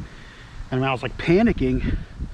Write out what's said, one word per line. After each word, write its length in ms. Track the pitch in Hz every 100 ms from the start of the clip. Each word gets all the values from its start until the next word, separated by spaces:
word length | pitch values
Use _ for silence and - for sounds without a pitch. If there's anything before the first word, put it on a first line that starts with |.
| - - - - - - -
And 140 | 131
I 80 | 135
was, 100 | 131
like, 160 | 123 -
panicking 760 | - 175 233 180 131 131 - - - - -